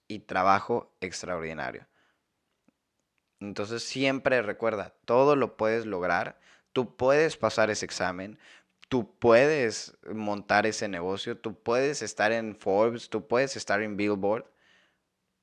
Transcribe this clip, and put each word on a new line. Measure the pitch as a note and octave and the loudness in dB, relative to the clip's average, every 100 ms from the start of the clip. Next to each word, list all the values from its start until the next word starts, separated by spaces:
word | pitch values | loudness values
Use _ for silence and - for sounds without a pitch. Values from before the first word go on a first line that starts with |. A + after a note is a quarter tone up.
| _ | _
y | G#2 | -14
trabajo | - F#2+ F#2 G2 - A#2+ - _ | -6 0 4 4 2 -4 -4 _
extraordinario. | F#2 - E2+ F2 E2 D#2 C2 G#1+ - _ _ _ _ _ _ _ _ _ _ _ _ _ _ _ | -10 -10 -8 -6 -6 -6 -8 -10 -16 _ _ _ _ _ _ _ _ _ _ _ _ _ _ _
Entonces | G2+ F#2+ G#2 A#2 | -12 -8 -8 -8
siempre | - C3+ C3+ C3+ - B2+ | -8 -2 -2 0 0 0
recuerda, | G#2 G2+ A2+ G#2+ F2+ - - | -2 -4 -4 -4 -6 -14 0
todo | A#2 C#3 C#3+ | 4 4 4
lo | A2+ - | 0 0
puedes | A2 A2+ A2 | 0 0 -2
lograr, | F#2+ F2 F2 A2+ - _ _ _ | -4 0 0 -2 -10 _ _ _
tú | - A#2+ - | -4 -4 0
puedes | B2+ C#3+ D#3+ - | 2 4 2 0
pasar | A2 - G#2+ | 0 2 2
ese | G#2 F2+ | 0 -6
examen, | - F2+ F2+ G2 G#2+ - - _ _ - | -4 -4 -4 -10 -14 -20 -20 _ _ -4
tú | C3 G#2 _ | -2 -2 _
puedes | A#2+ A#2 C#3+ D3+ A#2+ G#2 - - - | 6 8 8 4 0 -2 -10 -16 -12
montar | G#2+ G#2+ G2+ G2 G#2 G#2+ | -6 -4 -4 2 4 4
ese | G#2+ G#2+ | 0 -4
negocio, | F#2 F2 G2 - A#2+ | -4 -4 -4 -6 -8
tú | A#2 F#2 | -8 -8
puedes | - A#2 C#3 D3 | -2 0 0 -2
estar | G#2+ - G#2 | -8 -2 0
en | A2+ A2+ G2+ | 0 -4 -6
Forbes, | - G2 A2+ A#2 - | 0 2 2 0 -6
tú | A2+ - | -8 -2
puedes | A#2+ C3+ A#2 | 0 0 -4
estar | - G2+ | -2 -2
en | G#2+ G2+ | -2 -2
Billboard, | G#2 G#2 G2+ A2 - _ _ _ _ _ _ _ _ _ | -2 0 0 -2 -4 _ _ _ _ _ _ _ _ _